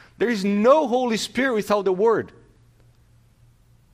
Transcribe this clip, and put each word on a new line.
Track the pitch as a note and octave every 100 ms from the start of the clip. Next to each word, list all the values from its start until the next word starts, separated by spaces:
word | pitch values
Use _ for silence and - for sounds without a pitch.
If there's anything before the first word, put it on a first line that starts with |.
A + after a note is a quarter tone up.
| - -
There | G#3
is | A3+
no | G3+ G3+ A3 D4+ G#3+
Holy | B3 B3 A3
Spirit | - - C4
without | A3 G3 G#3 F#3+
the |
Word. | F#3 A3 G3+ G#2 - _ _ _ _ - _ _ _ _ _ - _ _ _ _